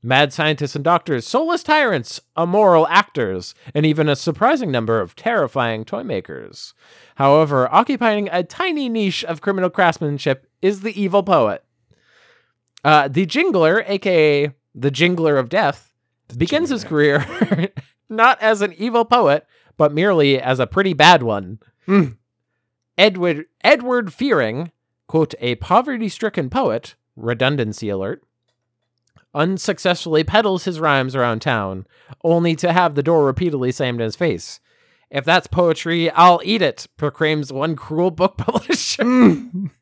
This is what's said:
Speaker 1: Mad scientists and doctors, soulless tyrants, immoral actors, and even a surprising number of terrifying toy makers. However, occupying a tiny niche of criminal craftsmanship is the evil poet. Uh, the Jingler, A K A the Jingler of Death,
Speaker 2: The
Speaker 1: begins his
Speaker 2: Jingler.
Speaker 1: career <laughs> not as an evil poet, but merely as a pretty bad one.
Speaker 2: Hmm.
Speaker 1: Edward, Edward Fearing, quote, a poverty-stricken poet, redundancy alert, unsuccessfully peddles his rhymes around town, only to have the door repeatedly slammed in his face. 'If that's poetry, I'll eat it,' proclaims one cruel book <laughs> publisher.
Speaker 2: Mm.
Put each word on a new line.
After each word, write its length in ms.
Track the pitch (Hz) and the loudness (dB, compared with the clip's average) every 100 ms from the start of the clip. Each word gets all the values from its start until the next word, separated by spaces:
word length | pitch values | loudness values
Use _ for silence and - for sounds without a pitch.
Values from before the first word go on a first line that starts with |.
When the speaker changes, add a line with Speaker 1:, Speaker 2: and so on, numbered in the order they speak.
Speaker 1:
Mad 300 | 117 131 147 | 2 2 2
scientists 420 | - 151 147 147 | 0 -2 -2 -6
and 100 | 147 | -4
doctors, 420 | 147 170 - 131 - | 0 0 0 -4 -2
soulless 360 | 254 320 349 | -2 0 -4
tyrants, 580 | - 302 262 160 117 - _ - | 0 0 2 -2 -6 -14 _ -4
immoral 500 | 170 196 208 165 156 | 0 4 6 6 4
actors, 680 | 175 202 - 107 92 90 - - | 2 0 -4 -4 -4 -10 -18 -6
and 140 | 147 156 | -2 0
even 220 | 151 151 | 0 0
a 80 | 143 | 0
surprising 540 | - 143 233 254 220 | -4 0 0 0 -2
number 280 | 127 110 113 | -2 0 -2
of 140 | 90 | -2
terrifying 720 | - 226 233 135 135 117 110 | -6 -4 -2 -2 -2 -2 -4
toy 180 | 113 208 | -8 -10
makers. 720 | 254 107 - 67 50 - - _ _ - _ - | -6 -8 -8 -16 -16 -20 -20 _ _ -20 _ 0
However, 560 | 139 147 156 139 127 | 4 4 4 0 2
occupying 560 | 165 240 262 233 208 202 | 2 2 0 0 -2 -2
a 100 | 175 | -4
tiny 460 | 180 - 370 302 262 | -6 -6 -4 -2 -4
niche 360 | 226 196 - | -2 -2 -4
of 160 | 196 165 | -8 -6
criminal 300 | 196 196 180 | -4 -2 -2
craftsmanship 760 | 180 180 - 151 143 - 135 _ _ | 2 0 0 -6 -4 -4 -4 _ _
is 200 | 185 202 | -2 -2
the 200 | 208 196 | -8 -4
evil 220 | 190 202 | 0 0
poet. 400 | 196 165 110 98 _ _ _ _ _ _ _ _ _ _ _ _ | 2 2 2 -2 _ _ _ _ _ _ _ _ _ _ _ _
Uh, 220 | 143 151 139 | 2 4 4
the 200 | 139 185 | -2 -2
Jingler, 580 | 277 370 196 160 202 202 | -2 0 2 2 2 -2
A 120 | 202 | -4
K 460 | 196 175 151 143 | 0 2 4 2
A 100 | 143 139 _ | -2 -6 _
the 160 | - 135 | -4 -4
Jingler 480 | 131 175 175 160 143 | 0 0 2 0 0
of 100 | 120 | 0
Death, 440 | 185 160 147 _ _ _ _ _ | 0 -2 -4 _ _ _ _ _
Speaker 2:
The 80 | 120 | -4
Speaker 1:
begins 340 | 156 294 330 | -2 0 -2
his 140 | 240 | -4
Speaker 2:
Jingler. 40 | - | -2
Speaker 1:
career 800 | 151 147 143 - - - 170 185 - _ | 2 2 2 -2 -2 -2 0 -4 -8 _
<laughs> 180 | _ _ | _ _
not 300 | 220 233 - | 2 2 4
as 180 | 220 220 | 0 0
an 140 | 202 160 | -2 -4
evil 280 | 226 233 226 | -4 -2 2
poet, 400 | 240 175 147 _ _ _ - | 2 4 0 _ _ _ 0
but 140 | 151 | 0
merely 440 | 147 196 175 143 131 | 2 2 2 4 2
as 180 | 127 131 | 0 -2
a 80 | 123 | 0
pretty 260 | - 190 | 0 0
bad 300 | 147 151 170 | 4 6 6
one. 360 | 120 101 92 110 _ _ - | 2 -4 -6 -16 _ _ 0
Speaker 2:
Hmm. 180 | 196 143 113 _ _ _ _ _ _ _ - | 2 2 -4 _ _ _ _ _ _ _ 2
Speaker 1:
Edward, 480 | 208 185 175 151 160 _ | 2 2 -2 -2 -8 _
Edward 500 | - 285 247 247 202 | 2 2 2 -4 -4
Fearing, 600 | - 277 190 110 120 170 _ _ _ _ | -6 0 0 0 -4 -10 _ _ _ _
quote, 280 | 160 151 - | -2 -2 -4
a 140 | 123 117 | -6 -6
poverty-stricken 960 | - 190 254 247 220 - 220 190 131 | 0 0 0 -6 -6 -4 -6 -4 -4
poet, 440 | 247 214 113 - _ _ - | -2 -2 -4 -8 _ _ -12
redundancy 720 | 113 117 127 147 110 101 107 | -8 0 0 0 -4 -6 -6
alert, 340 | 98 98 - _ _ _ _ _ _ _ _ _ _ _ | -6 -6 -10 _ _ _ _ _ _ _ _ _ _ _
unsuccessfully 880 | 143 165 190 - 185 185 175 170 156 | -4 -2 -2 -4 -2 -2 -2 0 0
peddles 400 | 160 214 214 185 | 2 0 2 -2
his 160 | - 160 | -4 -2
rhymes 340 | 160 139 131 | 0 2 0
around 260 | 131 120 113 | -2 -2 -2
town, 460 | 151 117 98 95 95 _ _ - | -2 -2 -4 -8 -14 _ _ -6
only 320 | 165 170 170 160 | 0 2 2 0
to 160 | 180 | 0
have 220 | 170 175 | 2 2
the 80 | 143 | 0
door 220 | 143 165 | 2 2
repeatedly 480 | 143 127 175 143 127 | 2 0 -2 -2 -2
slammed 280 | 123 131 120 | -2 -4 -2
in 40 | |
his 120 | 113 - | -6 -2
face. 440 | 175 90 - - _ _ _ _ _ | -2 -2 -8 -20 _ _ _ _ _
'If 140 | 139 | -6
that's 220 | 139 180 - | 0 0 0
poetry, 640 | 180 175 147 165 170 165 | 0 0 0 -2 -2 0
I'll 300 | 151 180 175 | 6 6 6
eat 180 | 180 220 | 0 0
it,' 240 | 156 - - _ | 0 -4 -18 _
proclaims 560 | 147 - 156 151 131 | -6 -2 -2 0 -4
one 240 | 135 156 151 | -6 -4 -6
cruel 340 | - 156 180 | -6 -2 -2
book 260 | 160 185 - | 0 -2 0
<laughs> 20 | |
publisher. 640 | - 220 - 349 - - | -4 -4 -2 -4 -4 -2
Speaker 2:
Mm. 680 | 240 254 226 151 - 180 190 _ | 0 6 4 4 -6 -10 -10 _